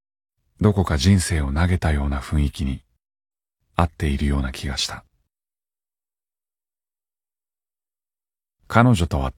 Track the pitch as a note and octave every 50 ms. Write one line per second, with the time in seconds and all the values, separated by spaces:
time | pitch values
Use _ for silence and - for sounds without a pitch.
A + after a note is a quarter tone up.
0 | _ _ _ _ _ _ _ _ _ _ _ - - G#2+ G2 G2+ E2+ - E2 C#2+
1 | D2 G2 G2+ F#2 E2 - F2 D#2 C#2+ C#2 C#2 D#2+ F2 F2+ F#2 E2+ - D#2+ D2+ C#2+
2 | C#2+ C#2 C#2 C#2 - - - D2+ C#2+ C2+ - - D2 C2+ B1+ - _ _ _ _
3 | _ _ _ _ _ _ _ _ _ _ _ _ _ _ - - F2 D#2+ _ -
4 | E2+ D2+ C#2 C2+ D2+ C#2 C#2 C#2 B1+ C2 C2 - - D2 C2 - - - - -
5 | - _ _ _ _ _ _ _ _ _ _ _ _ _ _ _ _ _ _ _
6 | _ _ _ _ _ _ _ _ _ _ _ _ _ _ _ _ _ _ _ _
7 | _ _ _ _ _ _ _ _ _ _ _ _ _ _ _ _ _ _ _ _
8 | _ _ _ _ _ _ _ _ _ _ _ _ _ - - A2 B2 B2+ A#2 E2
9 | E2 - - C#2+ C2 B1+ -